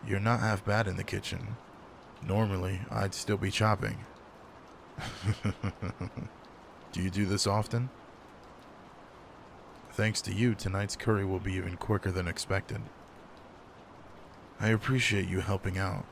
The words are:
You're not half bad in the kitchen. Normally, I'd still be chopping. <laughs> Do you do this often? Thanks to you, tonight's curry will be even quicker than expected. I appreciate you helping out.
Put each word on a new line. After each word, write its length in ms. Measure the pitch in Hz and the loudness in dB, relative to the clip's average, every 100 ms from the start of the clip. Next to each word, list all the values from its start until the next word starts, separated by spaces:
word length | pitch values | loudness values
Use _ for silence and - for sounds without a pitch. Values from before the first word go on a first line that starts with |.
| - | 0
You're 120 | 101 | 2
not 200 | 104 120 | 4 4
half 260 | 110 101 | 4 2
bad 220 | - 104 104 | 2 2 2
in 100 | 90 | 0
the 60 | |
kitchen. 540 | - 98 - 87 101 113 - - - - - - | -2 -4 -4 -6 -6 -8 -10 -20 -18 -20 -20 -12
Normally, 560 | - 98 107 95 92 92 98 | 0 4 4 2 0 -2 -2
I'd 240 | 107 101 | 0 0
still 240 | - - 104 | -2 0 2
be 140 | 98 | 2
chopping. 540 | - 107 104 107 95 - - - - - - - - - - | 4 4 4 2 -4 -8 -16 -20 -20 -20 -20 -20 -20 -16 -10
<laughs> 1300 | - - 98 110 104 - 101 - - - - - - - - - - - - | -8 -2 0 2 0 0 -4 -2 -6 -6 -8 -6 -10 -12 -20 -20 -18 -18 -10
Do 100 | - | -2
you 80 | 92 | 0
do 160 | 92 | 2
this 200 | 101 98 | 2 4
often? 440 | - 104 104 117 127 - - - - - - - - - - - - - - - - - - - - | 4 4 2 0 -2 -6 -20 -20 -20 -20 -18 -18 -20 -20 -20 -20 -20 -20 -20 -20 -20 -20 -18 -18 -12
Thanks 300 | - 110 107 | 2 2 2
to 120 | - | -2
you, 220 | 101 120 | 2 4
tonight's 400 | 104 101 98 101 | 4 0 0 0
curry 300 | - - 107 | -2 2 4
will 140 | 98 95 | 4 0
be 140 | 95 | 0
even 240 | 95 90 90 | -2 -2 -4
quicker 340 | - 104 98 | 2 2 4
than 160 | 92 87 | 0 0
expected. 540 | 85 - 95 - 104 107 - - - - - - - - - - - - - - - - - | -2 0 0 0 -6 -6 -12 -20 -20 -18 -18 -18 -20 -20 -20 -20 -20 -18 -18 -18 -18 -20 0
I 100 | 107 | 4
appreciate 580 | 110 - 131 - 104 92 | 4 4 4 4 4 2
you 140 | 92 | 0
helping 360 | 82 98 - 92 | 2 0 0 0
out. 280 | 95 95 - | 0 -2 -6